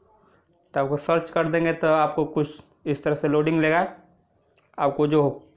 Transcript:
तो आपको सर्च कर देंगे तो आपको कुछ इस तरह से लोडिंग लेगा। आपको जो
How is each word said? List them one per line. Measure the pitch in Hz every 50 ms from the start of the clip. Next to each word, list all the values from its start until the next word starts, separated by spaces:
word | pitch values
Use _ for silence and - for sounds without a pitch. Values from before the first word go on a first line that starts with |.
| _ _ _ _ _ _ _ _ _ _ _ _ _ _ -
तो | 143
आपको | 139 135 147
सर्च | 143 - - 165 170 165 -
कर | - 170 160
देंगे | 156 156 165 165 165
तो | 160 160 165
आपको | 160 156 156 151 151 - - 151
कुछ | 156 - 160 147 147 - - - _ _ _ -
इस | 156 143 - -
तरह | 156 147
से | 147 - 147
लोडिंग | 143 151 151 160 165 160
लेगा। | 156 156 160 175 190 - - - - _ _ _ _ _ _ _ _ _ _ _ _ _ _ -
आपको | 156 139 139 - 151
जो | 147 151 151 143 139 131 - - - -